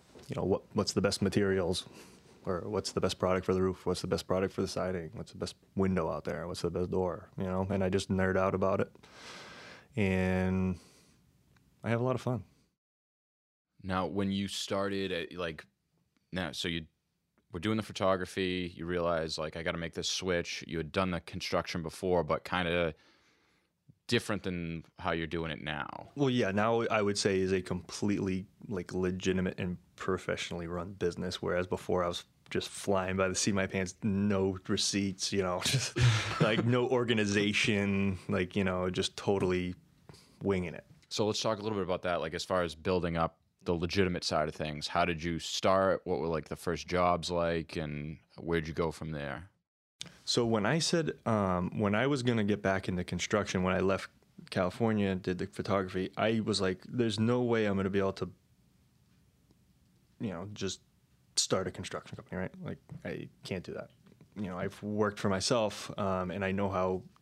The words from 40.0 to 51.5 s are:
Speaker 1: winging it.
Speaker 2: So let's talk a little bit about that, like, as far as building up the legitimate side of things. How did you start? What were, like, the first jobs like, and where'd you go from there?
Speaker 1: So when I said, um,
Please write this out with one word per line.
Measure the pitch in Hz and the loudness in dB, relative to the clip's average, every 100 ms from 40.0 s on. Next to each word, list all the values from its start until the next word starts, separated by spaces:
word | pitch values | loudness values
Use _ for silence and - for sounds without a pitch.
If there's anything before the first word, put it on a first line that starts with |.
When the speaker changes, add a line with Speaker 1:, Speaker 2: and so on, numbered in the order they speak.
| - - - - | -20 -20 -20 -6
Speaker 1:
winging | 101 98 87 | 0 0 -2
it. | 73 - - - | -8 -16 -20 -8
Speaker 2:
So | - 107 | -2 0
let's | 104 | 0
talk | 113 107 | 0 -2
a | |
little | 107 104 | -2 -2
bit | |
about | 87 90 | -2 -2
that, | 90 85 | 0 -2
like, | 80 | -2
as | 82 | -4
far | - 95 | 0 0
as | 85 | 0
building | 78 92 92 85 82 | -2 0 2 2 0
up | 82 - _ _ | 0 -2 _ _
the | - | -2
legitimate | 87 87 98 92 87 | 0 0 2 2 2
side | - 82 76 | 0 0 0
of | - | -2
things. | 78 73 - | -6 -6 -2
How | 87 | 2
did | 87 82 | 2 0
you | 85 82 | -2 -4
start? | - - 101 95 95 87 | -4 0 4 4 4 2
What | - 80 | 0 -2
were, | 80 | 0
like, | 78 - | -2 -4
the | 76 | -6
first | - 78 - | -4 -4 0
jobs | 90 87 87 80 | 2 4 2 0
like, | 87 85 85 78 87 | 0 0 0 -4 -6
and | 76 73 73 73 _ - | -6 -6 -8 -10 _ -10
where'd | 78 85 78 | -2 0 0
you | |
go | 78 82 | -2 -2
from | - 80 | -2 -8
there? | 78 71 67 92 _ _ _ _ - - - | -6 -6 -8 -12 _ _ _ _ -16 -16 -10
Speaker 1:
So | - - 117 | -2 2 4
when | 113 101 | 4 4
I | 160 | 2
said, | 151 175 151 - - | 2 0 0 -2 2
um, | 110 95 | 2 4